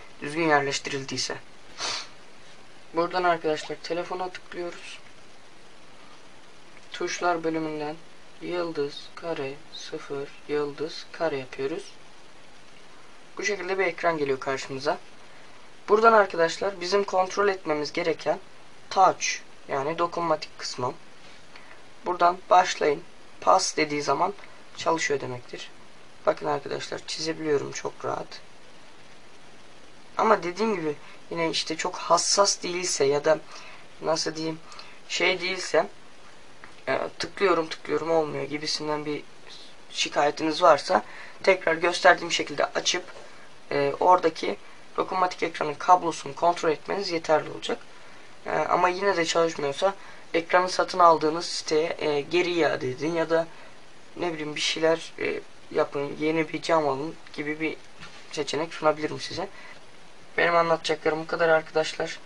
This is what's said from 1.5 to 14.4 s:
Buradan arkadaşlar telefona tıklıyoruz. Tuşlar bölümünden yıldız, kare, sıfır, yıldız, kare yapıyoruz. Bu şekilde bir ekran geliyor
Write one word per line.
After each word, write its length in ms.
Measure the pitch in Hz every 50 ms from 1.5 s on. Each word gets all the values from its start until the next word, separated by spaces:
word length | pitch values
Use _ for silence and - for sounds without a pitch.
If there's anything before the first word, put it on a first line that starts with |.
| - - - - - - - - - - - - - - - - - - - - - - - - - - - - -
Buradan 300 | 165 170 180 180 180 180
arkadaşlar 520 | 175 170 165 165 160 151 151 - - 151 - -
telefona 460 | - 165 175 175 - 185 180 185 185
tıklıyoruz. 720 | - - - - - 165 175 170 - - - - - - - - - - - - - - - - - - - - - - - - - - - - - - - - - - - - - - - - - - - - -
Tuşlar 520 | - 180 180 - - 175 175 175 170 165
bölümünden 520 | 165 160 160 160 156 156 151 151 147 156 165 - - - - - - - - 160
yıldız, 680 | 160 175 175 170 170 160 151 143 143 - - - - -
kare, 400 | - - 170 160 147 139 135 139 147 - - -
sıfır, 560 | - - - - 156 - - 143 139 143 147 - - - -
yıldız, 580 | 147 147 147 147 143 143 - - - - - - -
kare 240 | - 170 160 143
yapıyoruz. 480 | 135 131 - - - 135 139 160 190 - - - - - - - - - - - - - - - - - - - - - - - - - - - - - - - -
Bu 60 | 196
şekilde 340 | 196 202 185 175 180 190 190
bir 60 | 190
ekran 340 | 175 165 - - 170 165 156
geliyor 220 | 143 139 135 131